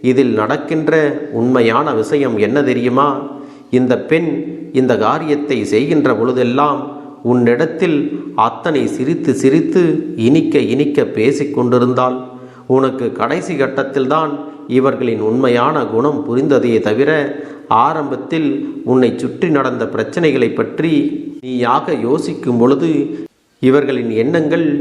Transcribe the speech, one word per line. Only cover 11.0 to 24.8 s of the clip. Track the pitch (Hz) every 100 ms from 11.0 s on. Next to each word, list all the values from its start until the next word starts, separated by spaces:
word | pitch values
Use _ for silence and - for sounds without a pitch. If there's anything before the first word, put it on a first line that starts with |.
| 127
பேசிக் | - 139 139 147
கொண்டிருந்தாள். | 139 123 123 123 123 127 127 - - - - -
உனக்கு | 131 135 131 120
கடைசி | 95 113 160 185
கட்டத்தில்தான் | 156 135 - 131 143 131 156 156 147 - - -
இவர்களின் | 123 135 123 123 110
உண்மையான | 107 117 131 120 127 156 110
குணம் | 110 139 147
புரிந்ததே | - 120 147 135 123 113
தவிர | 104 110 139 156 139 - - - - 110
ஆரம்பத்தில் | 135 165 143 127 - 165 147 - - -
உன்னை | - 127 123
சுற்றி | - - - 180
நடந்த | 147 127 120 113
பிரச்சனைகளை | 110 107 - 170 131 117
பற்றி | - - - 160 151 - - - -
நீயாக | 127 127 120 135 156 139
யோசிக்கும் | 113 151 - 156 135 120
பொழுது | 120 139 170 147 - - - _ _ _
இவர்களின் | 127 139 135 127 117
எண்ணங்கள் | 110 120 165 156 165 156 143